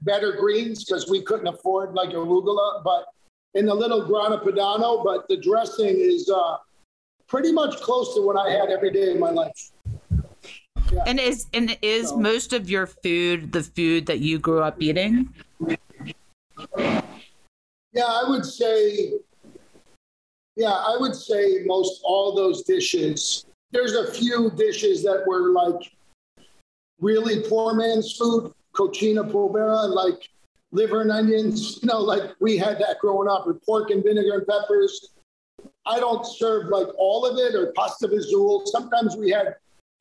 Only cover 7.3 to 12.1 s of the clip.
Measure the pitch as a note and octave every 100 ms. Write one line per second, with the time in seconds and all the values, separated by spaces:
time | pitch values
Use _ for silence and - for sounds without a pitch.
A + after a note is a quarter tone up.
7.3 | C4 E4 D#4+ D4 - - B3+ A3+ G#3 G3
8.3 | G3 G3 G3 G3 F#3+ F#3+ G3 F#3+ E3+ E3+
9.3 | E3 D#3 - - _ - - - D3+ -
10.3 | - - - _ - - - - C4 B3
11.3 | A#3+ - A#3 A3+ - G#3+ A3+ A3+